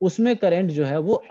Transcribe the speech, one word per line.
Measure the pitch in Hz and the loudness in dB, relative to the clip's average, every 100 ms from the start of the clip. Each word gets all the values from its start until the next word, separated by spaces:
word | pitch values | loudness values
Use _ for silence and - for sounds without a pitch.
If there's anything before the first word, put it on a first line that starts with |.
उसमें | 185 - 233 240 | -2 0 0 2
करंट | 190 170 185 | 2 0 0
जो | 147 139 | -2 -2
है | 151 | -2
वो | 165 220 - | -2 -2 -2